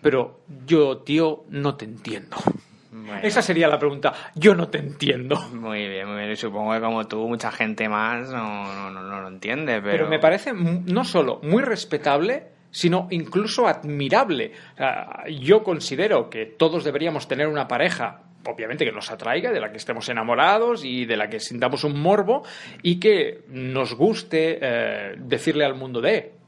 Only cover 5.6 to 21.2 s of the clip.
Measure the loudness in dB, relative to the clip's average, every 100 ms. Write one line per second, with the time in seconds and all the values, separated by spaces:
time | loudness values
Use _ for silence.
5.6 | -6 -6 -6 -6 -8 -6 -6 -6 -6 -4
6.6 | -2 0 0 -2 -4 -4 -4 -4 -4 -2
7.6 | -4 -2 -2 0 0 -2 -6 -6 -6 -6
8.6 | -8 -8 -10 -10 -10 -10 -10 -12 -8 -6
9.6 | -2 -2 0 0 0 4 4 4 -2 -2
10.6 | -2 -2 0 -2 2 2 2 0 2 2
11.6 | 2 -2 -2 -2 2 2 2 -2 -6 _
12.6 | _ 0 2 2 0 -6 -2 -2 0 2
13.6 | 2 2 -2 -4 2 2 4 0 -4 -8
14.6 | -20 -4 -2 -2 -6 -12 -10 -8 6 6
15.6 | 6 -2 -2 0 4 4 2 -4 -8 2
16.6 | 2 4 -2 0 0 -2 -4 -2 0 0
17.6 | -2 2 2 0 -4 -6 -20 -12 -10 -8
18.6 | -6 -2 -2 -2 -10 -8 -2 -2 0 -2
19.6 | -4 -8 -6 -6 -2 -2 0 4 6 4
20.6 | 2 -2 -2 -4 0 0